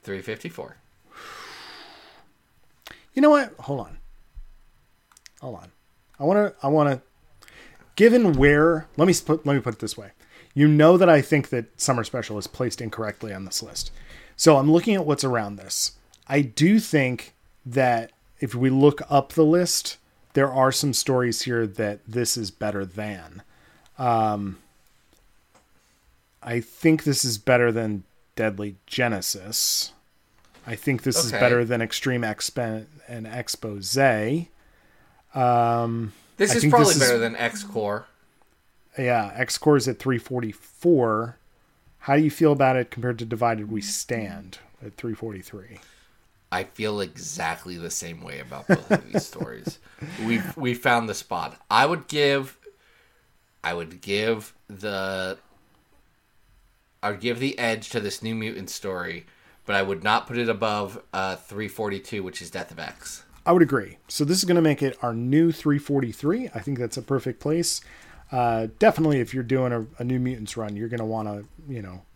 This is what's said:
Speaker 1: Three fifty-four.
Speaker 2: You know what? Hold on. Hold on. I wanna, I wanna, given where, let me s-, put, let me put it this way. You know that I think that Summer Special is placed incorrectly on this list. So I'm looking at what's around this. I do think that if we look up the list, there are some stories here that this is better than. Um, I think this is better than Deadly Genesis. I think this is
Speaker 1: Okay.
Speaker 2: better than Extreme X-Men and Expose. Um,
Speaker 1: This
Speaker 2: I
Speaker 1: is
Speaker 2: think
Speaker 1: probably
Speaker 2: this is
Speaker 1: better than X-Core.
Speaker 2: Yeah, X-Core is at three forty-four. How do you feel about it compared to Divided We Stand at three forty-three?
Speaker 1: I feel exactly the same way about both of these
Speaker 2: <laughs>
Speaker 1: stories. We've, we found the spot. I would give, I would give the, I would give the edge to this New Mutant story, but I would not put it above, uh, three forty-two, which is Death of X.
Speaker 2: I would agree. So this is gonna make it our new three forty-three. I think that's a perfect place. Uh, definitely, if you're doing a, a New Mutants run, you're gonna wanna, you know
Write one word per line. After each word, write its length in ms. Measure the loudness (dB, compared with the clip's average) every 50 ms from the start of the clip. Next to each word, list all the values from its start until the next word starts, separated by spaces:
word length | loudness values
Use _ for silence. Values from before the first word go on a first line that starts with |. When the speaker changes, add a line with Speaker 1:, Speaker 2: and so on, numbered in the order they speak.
| _
Speaker 1:
Three 180 | -10 -12 -10 -8
fifty-four. 540 | -10 -12 -10 -10 -16 -14 -14 -16 -16 -16 _ _ _ _ _ _ _ -20 -20 -20 -18 -18 -18 -18 -18 -18 -20 -20 -20 -20 -20 -20 -20 -20 -20 -20 -20 -20 -20 _ _ _ _ _ _ _ _ _ _ _ _ _ -20 -20 _ _ _ _
Speaker 2:
You 80 | 4 6
know 80 | 8
what? 240 | 8 6 4 0 -8 -16
Hold 200 | -8 -8 -6 -6
on. 180 | -6 -10 -14 -18 -18 -20 -20 -20 -20 _ _ -18 -18 -18 -20 -20 _ _ _ _ _ _ _ _ _ _ _ -20 _ -20 _ _
Hold 160 | -16 -16 -16
on. 160 | -16 -18 -20 _ _ _ _ _ _ _ _ _ _
I 60 | 0
wanna, 280 | 2 4 4 4 2 -2 _ -2
I 60 | 2
wanna, 340 | 4 4 4 4 2 -2 _ _ _ _ _ _ -20 _ -20 -20 -20 -20 -20 -20 -20 -20 -20 _ _
given 380 | 6 8 8 8 8 6 6 4
where, 520 | 6 6 6 6 6 6 4 4 2 -2 -8 0
let 100 | 2 4
me 60 | 4 4
s-, 80 | 2
put, 240 | 2 0 0 0 2
let 80 | 0 0
me 60 | 0
put 140 | 0 -2 -6
it 60 | -6
this 160 | -8 -10 -10
way. 140 | -10 -14 -20 _ _ _ _ _ -20 -20 _ _
You 140 | 4 6 6
know 280 | 8 8 8 8 8
that 120 | 8 8 8
I 120 | 8 6 6
think 260 | 4 0 0 0 0
that 300 | -4 -4 -4 -6 _ _
Summer 240 | -2 -2 0 0 -2
Special 340 | -6 -6 -8 -8 -6 -8 -8
is 80 | -10
placed 340 | -10 -8 -4 -4 -4 -4 -6
incorrectly 520 | -10 -10 -8 -8 -8 -8 -8 _ -12 -12 -10
on 120 | -12 -12
this 180 | -8 -8 -10 -10
list. 280 | -10 -12 -10 -10 -10 -12 -14 -18 -20 -20 -20 -20 -20 _
So 200 | 2 6 6 6
I'm 140 | 8 6 6
looking 240 | 4 4 4 2 0
at 120 | 0 2
what's 180 | 0 -2 0 0
around 320 | -2 -2 -2 -4 -4 -10
this. 360 | -14 -12 -10 -6 -6 -6 -6 -6 _ _ _ _ _ _ _
I 140 | 0 0 0
do 360 | 0 0 2 4 6 6 4
think 560 | 2 2 2 2 2 2 -2 -4 -8 -16 _ _ _ _ _ _ _
that 460 | -6 0 2 2 4 2 0 -2 -6 _ _ _ _ _ _
if 160 | -8 -6 -2
we 160 | 0 0 2
look 300 | 4 6 6 6 6 4 -6 2
up 240 | 2 2 2 2 2
the 120 | 4 4
list, 520 | 6 6 4 2 2 -2 -4 -4 -6 -12 _ _ _ _ _ _ _ _
there 160 | 2 2 2 4
are 200 | 4 4 4 4
some 200 | 2 -2 0 -2
stories 500 | -2 0 0 0 2 2 0 -2 -4 -4
here 240 | -4 -2 -2 -2
that 340 | -2 -2 -4 -4 -4 -4 -6 _
this 300 | -8 -4 -4 -2 -2 -2
is 140 | -4 -4 -8
better 340 | -8 _ -6 -4 -4 -4 -6
than. 580 | -8 -8 -10 -10 -8 -10 -12 -14 -18 -20 -20 -20 _ _ _ _ _ _ _ _ _ _ -4
Um, 600 | 0 0 2 2 2 0 0 -2 -4 -6 -8 -12 _ _ _ _ _ _ _ _ _ _ _ _ _ _ _ _ _ _ _ _ _ _ _ _ _ _ _ _ _ _ _ _ _ _ _ _ -10
I 180 | -4 -4 -4
think 440 | -4 -6 -16 0 4 4 4 4 2
this 200 | 0 -2 0 -2
is 140 | -4 -4 -6
better 320 | _ 2 4 4 4 4 2
than 320 | 0 -2 -2 -4 -6 -8 _ _ _ _ _ _
Deadly 400 | -2 -2 -2 -2 -4 -10 -10 -10 _ _
Genesis. 1080 | -10 -4 -2 -2 0 -2 -4 -4 -6 -8 -8 -10 -8 -4 -2 -2 -2 -2 -4 -6 -6 -10 _ _ _ _ _ _ _ _ _ _ _ _ -20 _
I 80 | -12 -12
think 260 | -6 -2 -2 -2 0 0
this 200 | -2 0 0 -2
is 80 | -2 0
Speaker 1:
Okay. 80 | 2
Speaker 2:
better 240 | 4 4 4 4 2
than 180 | 2 0 -2 -2
Extreme 420 | -2 -4 -4 -4 -2 -2 -2 -2
X-Men 640 | -4 -6 -6 -8 -8 -6 -6 -6 -4 -6 -8 -10 -14 _ -20 -18 -14
and 180 | -12 -12 -12
Expose. 720 | -10 -10 -10 -8 -8 -10 -8 -8 -10 -10 -8 -8 -4 0 2 4 4 4 2 0 -2 -2 -4 -4 -8 _ _ _ _ _ _ _ _ _ _ _ _ _ _ _ _ _
Um, 800 | 0 2 2 4 4 4 2 2 0 0 -2 -4 -4 -6 -8 -10 _ _ _ _ -2
Speaker 1:
This 140 | 0 2 2
Speaker 2:
I 20 |
Speaker 1:
is 40 | 2 4
Speaker 2:
think 100 | 6 6
Speaker 1:
probably 220 | 8 6 6 6
Speaker 2:
this 20 | 6 4
is 60 | 4
Speaker 1:
better 100 | 4 2
than 180 | 0 -2 -2
X-Core. 680 | -2 -4 -4 -4 -6 -12 -8 -6 -6 -4 -4 -4 -6 -8 _ _ _ _ _ _ _ _ _ _ _ _ _ _ _ _ _ _ -4
Speaker 2:
Yeah, 340 | 0 0 2 0 0 -2 -4
X-Core 420 | -4 -4 -4 -4 0 4 6 6
is 100 | 6 4 0
at 100 | -4 -4
three 200 | -2 -2 -2 -2
forty-four. 1160 | -2 -6 -6 -6 -6 -6 -10 -12 -20 -20 _ _ 4 4 4 4 4 2 0 0 -2 -6 -8 _ _ _ _ _ _ _ _ _ _ _ _ _
How 160 | -2 0 2
do 60 | 4 4
you 80 | 2
feel 220 | 2 4 4 4 6
about 240 | 4 4 2 2
it 140 | 0 -2 -4
compared 280 | -8 -8 -6 -6 -6 -6
to 40 | -6
Divided 460 | -8 -4 -2 0 -2 -2 -2 -6 -6
We 100 | -8 -8
Stand 800 | -6 -6 -8 -8 -6 -6 -6 -6 -6 -8 -12 -14 -16 -18 -20 -20 -20 _ _ _ -20
at 100 | -20 -18
three 180 | -12 -10 -10 -8
forty-three? 640 | -8 -10 -12 -12 -12 -16 -16 -18 -18 -18 -20 -20 -20 -20 _ _ _ _ _ _ _ _ _ _ _ _ _ -6
Speaker 1:
I 120 | -6 -6
feel 360 | -8 _ -6 -4 -4 -2 -2
exactly 760 | -4 -6 -8 -14 -14 -12 -10 -6 -6 -6 -6 -6 -10 -14 -12
the 140 | -10 -10 -8
same 320 | -8 -8 -10 -10 -12 -14 -14
way 180 | -14 -14 -14
about 260 | -14 -14 -16 -16 0
both 240 | 0 0 0 2 -2
of 220 | -2 -2 -2 -4 -8
these 120 | -8 -8
Speaker 2:
<laughs> 20 | -8
Speaker 1:
stories. 500 | -12 -12 -12 -12 -12 -12 -14 -14 -14 -14 _ -20 -20 -20 -18 -16 -12 -10 -4
We've, 320 | -4 -2 -2 -4 -6 -10
we 180 | -6 -4 -4 -4
found 340 | -2 0 2 2 2 0 -4
the 60 | -8
spot. 420 | -10 -10 _ -8 -8 -8 -8 -12 -18 _ _
I 160 | 2 4 4
would 220 | 4 0 -4 -8 _
give, 500 | -2 0 2 2 2 0 -2 -6 -14 _ _ -20 _ _ _ _ _ _ _ _ _ _ _ _ _ _ _ _ _ _ -8
I 100 | -6 -6
would 280 | -6 -8 -10 -14 -18
give 520 | -8 -4 -4 -2 0 0 -2 -2 -6 -16 _ _ _ _
the, 680 | -20 -10 -8 -6 -6 -4 -4 -4 -4 -4 -6 -6 -8 -10 _ _ _ _ _ _ _ _ _ _ _ _ _ _ _ _ _ _ _ _ _ _ _ _ _ _ _ _ _ _ _ _ -8
I 80 | -8 -8
would 80 | -4
give 180 | -6 -6 -6 -4
the 180 | -4 -6 -4 -2
edge 320 | -2 -2 -2 -4 -6 -6
to 100 | -6 -4
this 200 | -4 -4 -8 -8 -8
New 120 | -8 -6
Mutant 340 | -6 -6 -8 -8 -10 -12 -12
story, 560 | -14 -10 -8 -8 -8 -6 -8 -8 -10 -12 -14 _ _ _ _ _ _ _ _
but 120 | -2 0
I 60 | 0 0
would 200 | 0 -4 -4 0
not 240 | 2 2 2 0
put 100 | -2 -6 -4
it 100 | -2 -2
above, 520 | -2 -2 0 -2 -2 -2 -4 -6 -10 -16 -18 _ -6
uh, 240 | -4 -4 -4 -6
three 320 | -8 -12 -14 -10 -10 -10 -10
forty-two, 560 | -6 -6 -6 -6 -6 -8 -10 -10 -10 -8 -8
which 180 | -8 -10 -12 -16
is 80 | -12
Death 220 | -10 -12 -12 -12 -12
of 80 | -14
X. 420 | -12 -14 -14 -14 -16 -16 -16 -16 -20 _ -20 -8 0
Speaker 2:
I 60 | 2 6
would 100 | 6 6
agree. 360 | 4 2 -4 -4 -6 -16 _ _ _
So 160 | -4 -4 0
this 140 | 0 0 0
is 60 | 2
gonna 160 | 2 2 4
make 220 | 4 4 2 2 0
it 160 | -4 -4 -4 -6
our 120 | -4 -4
new 380 | -4 -2 2 4 4 4 4 2
three 260 | 0 0 0 0 0
forty-three. 720 | 0 -2 -2 -2 -2 -2 -6 -6 -2 -2 -2 -2 -4 -8 -10
I 40 | -10
think 200 | -8 -6 -6 -4
that's 180 | -6 -6 -6
a 60 | -10 -6
perfect 360 | -4 -4 -2 -2 -4 -8 -6
place. 400 | -4 -2 -2 -2 -2 -2 -4 -6 -10 -16 -20 -20 -20 -20 -20 -20 -18 -8 -2
Uh, 360 | 0 0 0 0 0 -2 -4 -2 4
definitely, 400 | 4 4 4 4 2 2 2 2
if 140 | 0 -2 -4
you're 80 | -6 -4
doing 300 | 0 0 0 0 0 -2
a, 140 | -4 -6 -8 -10 -8
a 60 | -6
New 140 | -4 -2 -2
Mutants 360 | -2 -4 -4 -6 -10 -10 -8
run, 200 | -8 -8 -8 -6
you're 120 | -6 -6 -6
gonna 180 | -6 -6 -6
wanna, 360 | -4 -4 -4 -6 -6 -8 -10 -12 -16 -20 -20 -16 -12
you 140 | -12 -12 -10
know 200 | -12 -14 -16 -18 _ _